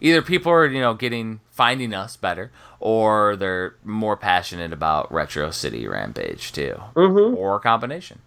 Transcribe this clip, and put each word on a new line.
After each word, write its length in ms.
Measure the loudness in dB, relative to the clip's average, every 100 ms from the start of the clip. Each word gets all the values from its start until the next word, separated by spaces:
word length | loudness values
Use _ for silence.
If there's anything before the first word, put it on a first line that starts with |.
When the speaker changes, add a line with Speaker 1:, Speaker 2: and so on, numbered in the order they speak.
Speaker 1:
either 220 | 4 4
people 300 | 2 0 4
are, 140 | 4 4
you 140 | 2
know, 140 | 0
getting, 460 | 0 -4 -4 -6 -10 _
finding 420 | 0 2 2 -4
us 220 | -6 -8 -6
better, 340 | -4 -4 -8 -16 -20 -4
or 560 | 0 4 4 4 4 2
they're 380 | -2 -2 -4 -8
more 320 | -8 -4 -2 0
passionate 560 | 2 0 0 -8 -8
about 380 | -2 0 0 -2
Retro 380 | -4 -4 -4 -4
City 360 | -4 -6 -6 -6
Rampage, 680 | -6 -6 -6 -8 -8 -10
too, 280 | -6 -6 -6 -4
Speaker 2:
Mm-hmm. 420 | 2 4 6 4 2
Speaker 1:
or 200 | -2 0
a 40 |
combination. 600 | 2 0 -2 -10 -14 -20